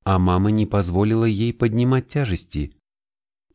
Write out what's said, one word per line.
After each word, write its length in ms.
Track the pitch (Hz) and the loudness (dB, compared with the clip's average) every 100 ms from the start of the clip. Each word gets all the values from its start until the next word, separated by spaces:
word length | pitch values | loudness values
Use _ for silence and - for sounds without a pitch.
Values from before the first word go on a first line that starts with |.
а 160 | - 95 | -2 2
мама 320 | 90 90 104 | 2 2 2
не 140 | 107 104 | 2 0
позволила 600 | 101 90 90 107 113 113 | 0 0 0 2 2 0
ей 280 | 101 113 | 0 -4
поднимать 540 | - 117 110 123 131 - | -2 -2 0 0 0 -2
тяжести. 720 | 147 123 87 - 76 71 _ _ _ _ _ _ _ _ | -4 -4 -4 -6 -8 -8 _ _ _ _ _ _ _ _